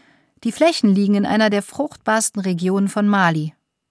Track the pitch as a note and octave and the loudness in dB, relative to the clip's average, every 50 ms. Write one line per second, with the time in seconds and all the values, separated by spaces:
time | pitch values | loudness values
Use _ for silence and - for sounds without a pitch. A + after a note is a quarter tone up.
0 | _ _ _ _ _ _ _ _ - A#3 - - D4+ E4+ D#4+ - - G#3 F#3+ G3 | _ _ _ _ _ _ _ _ -8 -6 -2 2 2 2 2 0 0 0 2 2
1 | G3+ G3 G3+ G3+ G3+ - G3+ G#3+ A3 G#3+ G#3 G3+ G3 - - - C#4+ D4 - - | 2 2 2 2 0 0 0 2 2 2 0 -2 -4 -6 -6 -8 -8 -8 -8 -10
2 | - A3 G#3+ A3 A3 - - G#3 F#3 F#3+ F3+ E3 F3+ F#3 F#3+ G3 G3 G3 - G#3+ | -4 -2 0 0 0 -2 -4 -4 -4 -2 -2 -2 -2 0 0 0 0 0 0 0
3 | G#3 G#3 G3+ G3 F#3 E3+ D#3+ D#3 D3+ D#3 - _ _ _ _ _ _ - | 0 2 2 4 2 2 2 0 -2 -6 -8 _ _ _ _ _ _ -8